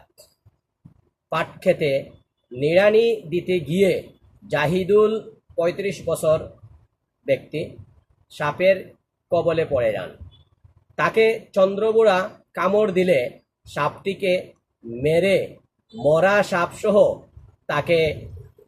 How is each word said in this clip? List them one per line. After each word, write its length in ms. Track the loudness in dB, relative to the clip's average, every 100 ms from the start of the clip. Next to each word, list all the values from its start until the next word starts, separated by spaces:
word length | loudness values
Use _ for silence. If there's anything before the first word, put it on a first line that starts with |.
| _ _ -20 _ _ _ _ _ -20 _ _ _ _
পাটক্ষেতে 760 | -6 -6 -2 -2 0 0 -2 -6 -16 _ _ _
নিড়ানি 680 | -4 0 4 4 4 2 0 -4
দিতে 300 | -6 -2 -4
গিয়ে 440 | -2 0 2 0 -6 -18 _ _ -6
জাহিদুল, 840 | -2 0 -2 0 2 2 -2 -8 -20 _ -4
পঁয়ত্রিশ 460 | -4 -4 -6 -8 -6
বছর 440 | -2 0 0 -2 -18 -20 -20 _ _ _ _ -4
ব্যক্তি, 520 | -4 -4 -10 -10 -14 -20 _ _ _ _
সাপের 640 | -8 -6 0 2 2 -2 -20 _ _ _
কবলে 340 | 0 0 0 0
পড়ে 220 | 0 0
যান। 180 | -2 -6 -14 -20 -20 _ _ _ _ _ -4
তাকে 440 | 0 2 2 0 -4
চন্দ্রবুড়া 760 | 0 0 0 0 2 4 2 -2 -10 _
কামড় 380 | -4 0 2 2
দিলে 480 | 0 2 0 -2 -8 _ _ -12
সাপটিকে 880 | -6 -4 -4 -8 -4 -2 -2 -4 _ _ _ -14
মেরে 680 | -4 0 2 2 0 -2 -10 _ _ _ -4
মরা 480 | 0 4 4 2
সাপসহ 760 | 2 -2 -4 -2 2 4 4 0 -12 -20 -20 _ -6
তাকে 480 | -4 0 0 0 -4 -12 -18 -20 _